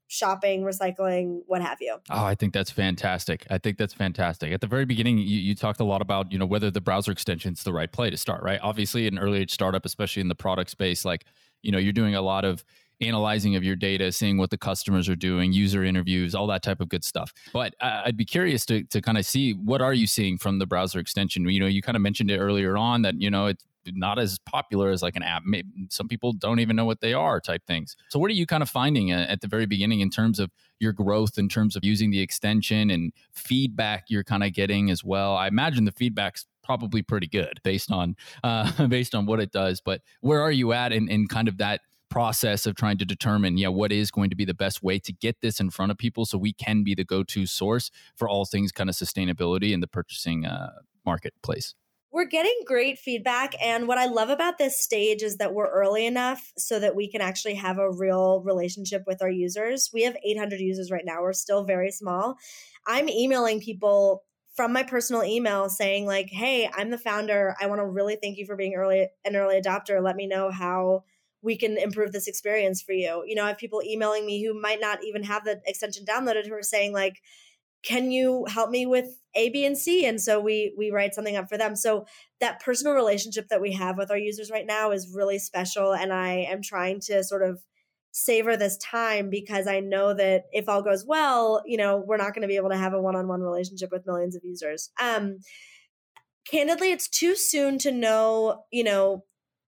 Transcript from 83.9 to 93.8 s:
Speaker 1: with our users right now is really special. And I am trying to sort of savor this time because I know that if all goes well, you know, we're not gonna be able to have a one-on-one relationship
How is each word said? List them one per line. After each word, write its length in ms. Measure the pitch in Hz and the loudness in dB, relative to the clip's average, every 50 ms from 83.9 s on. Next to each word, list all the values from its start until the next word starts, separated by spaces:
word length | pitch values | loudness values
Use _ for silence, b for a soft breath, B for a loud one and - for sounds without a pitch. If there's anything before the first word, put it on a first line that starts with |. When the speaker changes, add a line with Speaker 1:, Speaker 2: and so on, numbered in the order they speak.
| 185 | -2
Speaker 1:
with 140 | 185 196 190 | -4 -4 -2
our 80 | 208 202 | -2 -4
users 320 | 208 208 208 208 214 202 | -2 -4 -6 -6 -10 -6
right 160 | 220 220 - | -6 -6 -4
now 260 | 220 214 214 214 214 202 | -2 -2 0 0 0 0
is 200 | 196 185 180 180 | -2 -4 -8 -4
really 260 | 196 202 196 196 196 | -2 0 0 0 -2
special. 560 | 202 - - 180 185 185 - 208 196 196 196 | -4 -6 -6 -4 -4 -4 -2 0 0 2 2
And 180 | 170 185 190 185 | 0 0 0 0
I 340 | 185 185 185 180 180 180 143 | -2 0 0 -2 -2 -2 -4
am 120 | 185 202 | -6 -8
trying 400 | 196 - 208 185 175 185 190 202 - | -8 -6 -4 -2 -2 -2 -4 -4 -6
to 180 | - 208 196 190 | -2 0 0 0
sort 180 | 190 196 196 190 | 0 0 0 0
of 220 | 185 180 180 - _ _ _ _ _ _ _ _ _ - | 0 -2 -6 -12 _ _ _ _ _ _ _ _ _ -6
savor 460 | - - - 233 220 220 226 233 214 | -4 0 2 2 4 4 2 2 2
this 180 | 208 196 196 | 2 0 -2
time 540 | - - - - 233 233 226 214 208 202 196 | -4 -8 -6 -2 -2 0 0 0 0 -2 -2
because 360 | 190 202 202 202 208 196 190 | -4 -6 -6 -4 -4 -2 0
I 140 | 202 196 196 | 0 0 -2
know 320 | 196 196 196 196 196 202 202 | 0 0 0 2 2 2 4
that 320 | 190 196 190 190 185 185 - - | 4 4 4 4 4 2 0 -4
if 160 | 214 202 214 | -2 0 2
all 140 | 202 202 202 | 0 2 4
goes 240 | 208 196 190 190 | 2 2 2 2
well, 560 | 247 311 311 311 285 254 240 226 220 220 214 214 | 0 2 2 4 4 4 4 4 4 2 2 0
you 140 | 220 240 220 | -2 0 0
know, 180 | 208 202 196 | 2 2 2
we're 220 | 202 196 196 220 214 | 0 0 0 0 0
not 160 | 196 202 202 | 0 0 -2
gonna 120 | 226 214 | -4 -2
be 100 | 196 196 | 0 0
able 120 | 196 190 190 | 0 0 0
to 80 | 190 | 0
have 160 | 190 190 190 190 | 0 0 0 0
a 80 | 196 | 0
one-on-one 400 | 185 190 185 185 185 185 180 180 | 0 0 0 0 -2 -2 -4 -4
relationship 500 | 180 180 175 175 180 185 190 185 | -2 -2 -2 -4 -4 -6 -8 -10